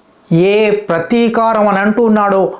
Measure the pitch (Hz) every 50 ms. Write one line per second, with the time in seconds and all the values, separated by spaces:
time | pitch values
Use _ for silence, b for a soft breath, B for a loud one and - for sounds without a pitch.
0 | _ _ _ _ _ - 170 165 180 196 202 214 214 214 208 208 208 - 165 165
1 | 170 - 240 233 233 220 - 233 226 226 220 214 208 208 190 190 202 208 208 247
2 | 240 226 214 214 202 202 190 190 185 - B